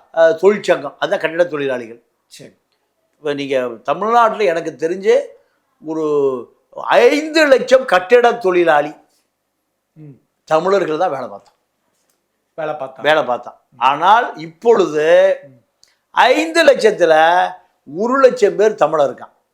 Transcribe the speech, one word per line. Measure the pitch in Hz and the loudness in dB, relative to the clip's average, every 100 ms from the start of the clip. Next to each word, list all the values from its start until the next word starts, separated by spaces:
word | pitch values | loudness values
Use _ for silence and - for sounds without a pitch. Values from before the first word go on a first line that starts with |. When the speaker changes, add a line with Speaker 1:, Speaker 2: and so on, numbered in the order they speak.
| _ | _
Speaker 1:
ஆ, | 165 165 | 0 0
தொழிற்சங்கம், | 156 190 202 - 151 139 - | 2 0 0 -2 -2 -4 -8
அதான் | 151 190 | -6 -4
கட்டிட | 156 165 | -4 -2
தொழிலாளிகள். | 170 151 139 123 113 117 _ _ _ | -4 -2 -6 -6 -10 -18 _ _ _
Speaker 2:
சரி. | - 117 95 _ _ _ _ _ _ | -20 -20 _ _ _ _ _ _ _
Speaker 1:
இப்ப | 147 | -8
நீங்க | 139 139 135 123 113 | -8 -4 -4 -4 -8
தமிழ்நாட்டுல | - 160 214 240 220 214 | -8 -6 0 2 0 0
எனக்கு | 196 165 160 135 | -2 -2 -6 -8
தெரிஞ்சு | 160 185 202 254 285 - _ _ _ _ 156 | -6 -4 0 0 -2 -16 _ _ _ _ -10
ஒரு | 160 151 147 139 127 113 _ _ - | -6 -4 -2 -2 -4 -12 _ _ -12
ஐந்து | - 170 240 294 311 311 302 | 0 4 4 2 -2 0 4
லட்சம் | 254 180 262 | 2 4 2
கட்டிட | - 180 180 240 240 | 4 0 4 2 4
தொழிலாளி | 220 185 180 165 147 147 - _ _ _ _ _ _ _ _ _ | 0 -2 0 2 2 0 -8 _ _ _ _ _ _ _ _ _
Speaker 2:
ம். | 156 151 127 _ _ | _ -20 -20 _ _
Speaker 1:
தமிழர்கள் | - 156 180 196 156 156 | -4 -2 0 -2 -2 -4
தான் | 185 | -4
வேலை | 139 117 | -6 -12
பார்த்தான். | 101 _ _ _ _ _ _ _ _ _ _ _ | -16 _ _ _ _ _ _ _ _ _ _ _
Speaker 2:
வேலை | - 156 | -10 -8
பார்த்தான். | 151 131 - | -8 -10 -6
Speaker 1:
வேலை | 139 156 | 0 0
பார்த்தான். | 123 120 113 - _ 123 | 0 -6 -8 -20 _ -2
Speaker 2:
ம். | |
Speaker 1:
ஆனால் | 127 147 175 226 247 170 | -2 0 2 2 0 -8
இப்பொழுது | 160 - 233 220 165 151 156 180 190 180 | -16 -6 0 2 2 0 2 4 2 0
Speaker 2:
ம். | 139 127 _ _ _ _ _ | -8 -20 _ _ _ _ _
Speaker 1:
ஐந்து | - 220 294 320 330 | 0 2 2 0 2
லட்சத்துல | 311 247 220 165 165 156 160 180 180 - _ _ - 156 | 4 4 2 2 2 4 4 2 -2 -6 _ _ -16 -8
ஒரு | 233 269 | -4 2
லட்சம் | 254 - 196 175 | 2 4 -2 2
பேர் | 214 | 0
தமிழர் | - 151 156 135 | 0 -2 0 -2
இருக்கான். | 110 113 _ _ | -4 -18 _ _